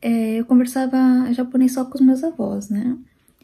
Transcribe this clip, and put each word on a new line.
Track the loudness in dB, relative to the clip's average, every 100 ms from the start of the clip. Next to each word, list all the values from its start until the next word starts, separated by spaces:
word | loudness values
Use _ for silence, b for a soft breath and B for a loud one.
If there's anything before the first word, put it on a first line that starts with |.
é, | -4 -2 -2 -4
eu | 2
conversava | 2 2 -2 -2 2 2 2 0
japonês | -2 -2 2 2
só | 0 -6
com | 2
os |
meus | 4 4
avós, | -2 -6 -6 -6 -6
né? | -4 -4 -6 -12 b b b